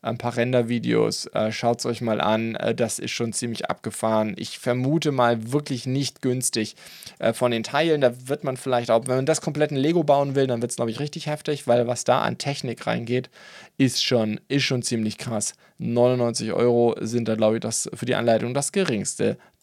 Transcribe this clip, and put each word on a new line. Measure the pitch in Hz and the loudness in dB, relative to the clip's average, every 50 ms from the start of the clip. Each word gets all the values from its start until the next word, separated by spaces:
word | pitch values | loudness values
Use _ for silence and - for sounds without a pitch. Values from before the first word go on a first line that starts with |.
ein | - - 120 | -6 -4 -4
paar | 123 - 120 117 | -2 -4 -4 0
Render-Videos. | 120 120 127 127 123 117 113 120 117 113 117 113 113 110 110 - - - | 0 2 4 4 2 2 2 0 -2 0 2 2 4 2 2 0 -4 -8
Äh, | - - - 107 110 110 | -4 -2 -2 -2 -2 -2
schaut's | - - 117 120 120 - | 0 0 0 0 0 -2
euch | 123 117 110 | -4 -4 -2
mal | 123 117 107 - | -2 -2 0 0
an. | - 104 110 110 113 113 113 | 2 2 2 0 0 -4 -4
Äh, | - - 117 117 | -4 -2 -2 0
das | 117 120 107 - - | 0 -2 -2 -2 -6
ist | - 113 | -8 -6
schon | - - 120 113 | -4 -4 -4 -4
ziemlich | 107 - 123 117 117 - - - | -4 -4 -4 -6 -6 -6 -4 -6
abgefahren. | - - - 110 - - - 110 110 107 107 107 95 | -6 -6 -6 -10 -6 -2 0 2 2 2 2 0 -2
Ich | - - - - - | -6 -8 -10 -10 -6
vermute | - 127 123 127 127 135 156 165 147 151 139 | -2 -2 0 0 2 2 0 2 0 0 2
mal | 131 120 120 120 113 110 117 131 | 4 4 4 2 0 -2 -2 -2
wirklich | 147 147 - 139 120 - | -2 -2 -2 -6 -6 -4
nicht | 127 131 139 139 127 - - | -4 -2 -2 -2 -4 -6 -4
günstig, | - 127 123 127 127 - - 117 107 - - - - - - - - - - - | -2 -2 0 0 -2 -2 -2 -2 -2 -4 -6 -16 -20 -20 -20 -20 -20 -18 -8 -2
äh, | - 113 | 0 0
von | 117 - 127 120 | 0 2 0 0
den | 117 113 110 | 0 0 -4
Teilen. | - - 143 165 170 156 147 | -2 0 0 2 2 2 4
Da | 139 123 120 127 127 | 4 2 2 0 -6
wird | 127 143 147 - | -6 -6 -4 -4
man | 139 127 | -6 -6
vielleicht | 127 - 135 127 120 120 120 | -4 -2 0 0 0 2 4
auch, | 113 117 117 | 2 2 4
wenn | 127 127 | 2 0
man | 131 135 | 0 2
das | 147 156 - | 0 0 0
komplett | - 165 143 151 151 151 | -2 -4 -2 0 0 0
in | 151 | 0
Lego | 135 135 156 170 175 151 | 0 2 2 2 2 4
bauen | 147 139 143 143 139 135 | 4 4 4 4 2 2
will, | 139 135 | 0 2
dann | 131 120 117 | 2 0 -2
wird's, | 120 120 - | -2 -4 -4
glaub | - 123 113 | -4 -4 -4
ich, | 110 131 | -2 -4
richtig | 143 147 - 170 - | -6 -6 -6 -8 -6
heftig, | 151 151 147 - - 151 139 - | -6 -6 -4 -4 -4 -4 -2 2
weil | 135 131 123 120 | 2 4 4 4
was | 117 123 - - | 0 -2 -2 2
da | - 123 - | 2 2 2
an | - - 120 | 2 -2 -4
Technik | - - 139 143 - - 123 113 - - | -4 -6 -6 -6 -6 -6 -8 -8 -6 -4
reingeht, | 113 113 120 117 113 123 127 131 - _ - - - - - - - _ | -4 -4 -2 -2 -2 -2 -2 -2 -4 _ -20 -20 -20 -20 -20 -20 -10 _
ist | - 135 127 127 - - | 2 2 2 2 0 0
schon, | - 131 117 110 107 107 - _ - | 2 2 2 2 2 -2 -6 _ -2
ist | 139 143 135 | 0 0 0
schon | - 139 120 117 | 0 0 -2 -2
ziemlich | - 123 113 110 107 104 - | -2 -2 0 -2 -2 -4 -6
krass. | - 120 113 107 - - - _ _ _ _ | -8 -6 -4 -4 -4 -6 -8 _ _ _ _
Neunundneunzig | - - 117 117 120 120 123 127 123 120 117 117 - 113 110 | -8 -4 0 2 4 4 4 4 2 0 0 -2 -2 -4 -2
Euro | 95 - 117 123 120 120 117 117 - - | 0 2 4 4 6 6 4 4 2 0
sind | - 110 117 120 117 113 | -4 -2 -2 -2 0 0
da, | 110 | 0
glaub | 107 110 107 110 | 2 4 2 2
ich, | 113 | 2
das, | - 117 110 - - - - | -2 -4 -4 -4 -6 -6 -8
für | - 123 | -6 -2
die | 123 120 | -2 0
Anleitung | 101 117 117 113 107 117 120 113 | 2 2 2 2 2 2 -2 -2
das | 113 - - - | -2 -4 -2 -2
geringste | 202 190 - 120 101 98 - - - - 107 - - - _ _ _ | -2 0 0 0 -2 -2 -4 -4 -2 -2 -2 -2 -4 -10 _ _ _